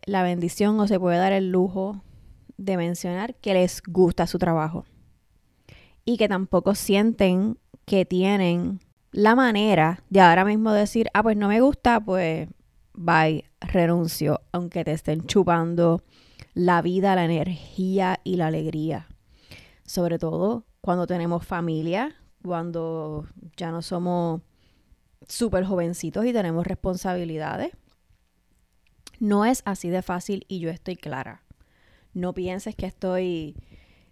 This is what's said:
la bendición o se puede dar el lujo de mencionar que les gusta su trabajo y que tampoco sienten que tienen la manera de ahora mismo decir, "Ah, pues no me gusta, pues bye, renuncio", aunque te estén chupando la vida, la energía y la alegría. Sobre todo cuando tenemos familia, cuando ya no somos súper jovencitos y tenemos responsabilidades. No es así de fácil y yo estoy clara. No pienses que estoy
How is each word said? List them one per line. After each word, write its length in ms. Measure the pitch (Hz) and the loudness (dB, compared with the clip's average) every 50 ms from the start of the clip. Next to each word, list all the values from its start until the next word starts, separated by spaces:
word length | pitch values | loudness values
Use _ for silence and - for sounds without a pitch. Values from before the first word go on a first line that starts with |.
| - | -6
la 180 | 196 202 185 180 | -4 0 0 0
bendición 560 | 180 175 175 170 175 - - 202 208 214 214 | 0 0 -2 -4 -4 0 0 2 2 2 2
o 80 | 208 | 2
se 120 | 208 202 180 | 2 2 2
puede 180 | 185 175 175 | 2 2 2
dar 160 | 175 185 190 196 | 2 2 2 2
el 180 | 196 190 185 | 2 0 2
lujo 500 | 180 180 185 190 185 190 190 202 202 196 - - - - - - - - _ - - | 2 2 2 2 0 -4 -6 -6 -8 -10 -14 -20 -20 -20 -20 -20 -20 -20 _ -20 -18
de 200 | - 196 196 185 | -10 -6 -4 -2
mencionar 580 | 175 170 170 175 - - 180 175 185 214 247 247 | -2 -2 -2 -4 -4 -6 -6 -6 -6 -6 -8 -10
que 180 | _ - 208 190 | _ -2 0 2
les 300 | 185 185 175 - - - | 4 4 2 0 -6 -12
gusta 400 | 180 170 185 185 170 - - 170 | -2 4 4 4 4 4 2 -2
su 140 | 175 - 170 | -2 -2 -2
trabajo 460 | 185 170 165 160 156 156 175 - - - _ _ _ _ _ _ _ _ _ _ _ _ _ _ _ - - - - _ _ _ _ | 0 0 0 0 -2 -4 -6 -8 -12 -14 _ _ _ _ _ _ _ _ _ _ _ _ _ _ _ -20 -20 -20 -20 _ _ _ _
y 120 | 226 240 | -2 0
que 120 | 214 214 202 | 2 2 2
tampoco 440 | 196 180 190 - - 175 - 196 196 | 2 -2 0 0 0 2 2 2 0
sienten 840 | - - - 196 202 214 226 226 - 202 185 180 185 202 220 233 - _ _ - - _ | 0 0 2 2 4 4 2 2 4 4 4 4 2 0 0 -4 -6 _ _ -20 -20 _
que 200 | - 202 190 175 | 0 2 2 2
tienen 720 | - 180 180 185 196 208 196 185 175 170 175 175 175 196 180 - _ _ _ _ _ | 2 0 0 2 2 2 2 2 2 0 0 -2 -4 -6 -8 -12 _ _ _ _ _
la 240 | - 196 208 220 233 | -2 2 4 4 6
manera 680 | 262 262 240 214 202 214 220 196 160 156 160 180 - - - | 6 4 4 2 2 2 4 4 4 4 2 0 -4 -4 2
de 120 | 185 196 | 6 8
ahora 240 | 180 170 170 185 190 | 8 10 8 6 4
mismo 260 | 208 214 214 220 220 | 2 2 2 2 2
decir, 360 | 214 208 208 208 - 226 220 - - | 2 2 2 0 0 -2 -2 0 0
"Ah, 100 | 202 220 | 0 2
pues 140 | 226 214 | 2 2
no 120 | 208 202 196 | 2 2 2
me 120 | 214 226 | 4 4
gusta, 380 | 254 285 285 - - 247 233 220 | 4 4 4 2 2 2 2 2
pues 480 | 214 214 185 185 175 160 160 160 160 165 - _ _ _ _ _ _ _ _ | 0 0 0 0 0 0 -2 -4 -6 -8 -12 _ _ _ _ _ _ _ _
bye, 500 | 196 170 170 170 160 160 156 160 143 - _ _ _ | -4 0 2 4 4 4 2 0 -2 -6 _ _ _
renuncio", 840 | - - - 185 170 165 170 175 165 160 - - 156 147 147 - - _ | -6 -2 0 2 2 4 2 2 0 -2 -4 -2 -2 0 0 -2 -4 _
aunque 320 | - 175 175 170 - 175 160 | -8 -8 -6 -6 -6 -6 -4
te 100 | 156 156 | -4 -4
estén 320 | 156 - 156 156 160 180 | -4 -4 -4 -4 -4 -4
chupando 760 | - - 202 175 175 170 165 165 170 170 170 170 170 165 - - _ _ _ _ _ _ - - - - | 0 2 2 4 4 2 2 0 0 0 2 4 4 2 0 -2 _ _ _ _ _ _ -20 -20 -10 -4
la 280 | - 180 175 175 170 | 0 2 2 2 2
vida, 340 | 147 175 180 190 190 196 190 | 2 0 0 0 2 2 2
la 100 | 185 170 | 2 2
energía 920 | 165 170 156 160 185 170 - - - - - 185 185 190 190 185 185 190 - - | 2 0 0 -2 -4 -6 -8 -12 -10 -6 -4 -2 -2 0 0 0 0 -2 -4 -4
y 140 | - 185 | -4 -2
la 100 | 175 165 | 0 0
alegría. 600 | 160 160 160 156 160 160 156 156 160 147 - 160 - - - _ _ _ _ _ - - - - - _ _ _ | 0 -2 -2 -4 -4 -4 -4 -4 -4 -6 -6 -10 -14 -20 -20 _ _ _ _ _ -20 -20 -20 -20 -20 _ _ _
Sobre 320 | - - 196 175 170 170 | -8 -4 -2 0 0 -2
todo 480 | 165 170 160 165 160 185 214 240 233 - _ _ _ | -2 -2 -4 -2 -2 -2 -2 -2 -4 -8 _ _ _
cuando 240 | - 190 175 180 170 | -4 -2 -2 0 0
tenemos 400 | 160 180 175 170 170 170 170 170 | -2 -2 -2 -2 -2 -2 -4 -4
familia, 680 | - 190 170 175 165 160 156 160 165 175 208 262 311 - _ _ _ _ _ | -6 -6 -4 -4 -4 -4 -4 -4 -2 -2 -2 -4 -6 -8 _ _ _ _ _
cuando 840 | - 180 175 165 165 175 165 165 165 165 165 160 156 151 151 151 156 - - - - 160 - | -10 -8 -6 -6 -6 -6 -6 -6 -6 -6 -6 -8 -8 -8 -10 -10 -12 -14 -18 -20 -20 -20 -14
ya 140 | - 190 170 | -10 -10 -8
no 100 | 165 170 | -8 -8
somos 600 | 165 - 185 175 175 175 175 175 170 170 160 170 - _ _ _ _ _ _ _ _ _ _ _ _ _ _ _ - | -8 -6 -6 -4 -2 -2 -2 0 -2 -2 -4 -6 -10 _ _ _ _ _ _ _ _ _ _ _ _ _ _ _ -20
súper 380 | - - - 240 214 208 180 190 | -14 -6 -4 -2 0 0 0 0
jovencitos 600 | 196 190 180 170 170 175 - - 160 - 214 226 | 0 0 -2 -2 -2 -4 -6 -8 -6 -4 -2 0
y 80 | 254 240 | 0 0
tenemos 320 | 226 185 170 165 170 175 | 0 0 0 -2 -2 -2
responsabilidades. 1040 | 190 185 - - 190 180 185 - 190 180 180 175 165 160 156 151 151 - - 247 349 - - _ _ _ _ _ _ _ _ _ _ _ _ _ _ _ _ _ _ _ _ _ _ _ _ _ - - - | -4 -6 -4 -4 -6 -6 -4 -4 -4 -4 -4 -6 -6 -6 -8 -8 -8 -6 -6 -8 -8 -10 -14 _ _ _ _ _ _ _ _ _ _ _ _ _ _ _ _ _ _ _ _ _ _ _ _ _ -20 -10 -4
No 260 | 220 208 202 202 214 | -2 0 2 2 2
es 160 | 240 262 - - | 2 0 0 -2
así 240 | 202 190 - - 175 | -6 -8 -6 -4 -4
de 120 | 180 185 | -4 -4
fácil 440 | - - 180 190 - - 196 185 - | -4 -6 -6 -6 -6 -8 -8 -8 -8
y 120 | - 196 175 | -10 -10 -8
yo 100 | 165 160 | -6 -8
estoy 260 | 170 165 - 190 175 | -8 -8 -10 -12 -12
clara. 480 | - - 151 131 135 131 123 110 - _ - _ _ _ _ _ _ _ _ _ _ _ _ - | -12 -12 -10 -10 -10 -10 -12 -16 -20 _ -20 _ _ _ _ _ _ _ _ _ _ _ _ -8
No 200 | 180 180 180 180 | -6 -6 -6 -6
pienses 420 | 185 180 185 185 196 - 220 214 | -6 -6 -6 -6 -8 -10 -10 -10
que 100 | - 190 | -8 -10
estoy 720 | 190 - _ 202 185 185 185 185 180 170 160 156 147 - - - - - - _ _ _ _ _ _ | -10 -8 _ -4 -4 -2 -2 -2 -4 -4 -6 -8 -10 -12 -16 -20 -20 -20 -20 _ _ _ _ _ _